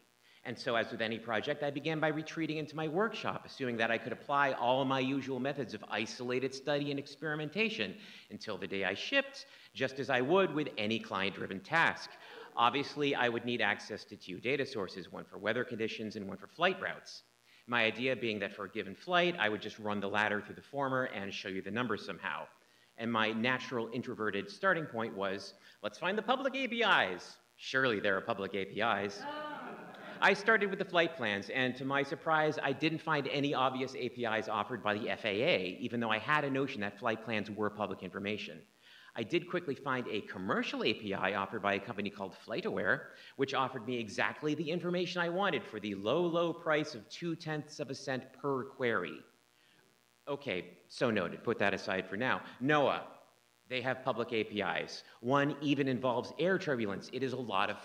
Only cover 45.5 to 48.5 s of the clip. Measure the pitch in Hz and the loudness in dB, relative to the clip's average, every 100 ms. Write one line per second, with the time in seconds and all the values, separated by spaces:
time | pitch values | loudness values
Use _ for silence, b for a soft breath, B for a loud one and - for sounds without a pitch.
45.5 | 135 - 107 104 98 104 156 175 170 170 | 0 -2 -6 -4 0 2 4 4 2 2
46.5 | 160 160 151 151 113 - - 170 165 156 | 0 2 2 0 -6 -12 -6 -6 -4 -4
47.5 | 151 147 - 135 131 143 127 131 - 143 | -4 -6 -8 -8 -6 -4 -4 -4 -6 -2